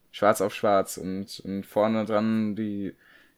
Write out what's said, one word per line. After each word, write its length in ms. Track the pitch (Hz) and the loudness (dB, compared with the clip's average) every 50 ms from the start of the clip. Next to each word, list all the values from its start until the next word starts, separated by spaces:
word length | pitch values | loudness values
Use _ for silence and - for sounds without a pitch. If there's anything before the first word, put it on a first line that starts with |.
| _ _ | _ _
schwarz 280 | - - 101 101 110 - | -4 2 4 4 4 4
auf 140 | 95 104 - | 0 -2 -2
schwarz 420 | - - 107 101 98 92 - - - | 0 2 4 4 4 2 0 -6 -8
und, 420 | 80 92 95 95 98 - - - - | -8 -8 -6 -8 -8 -10 -14 -12 -10
und 220 | 92 95 98 98 | -8 -6 -6 -8
vorne 380 | - - 107 104 110 113 110 107 | -2 0 2 2 2 2 0 0
dran 520 | 104 110 104 107 110 110 110 110 107 101 | 0 0 0 2 2 2 0 0 -2 -2
die, 380 | 104 110 104 101 101 98 92 - _ _ _ - - _ _ _ | -4 -4 -4 -4 -4 -6 -8 -8 _ _ _ -20 -20 _ _ _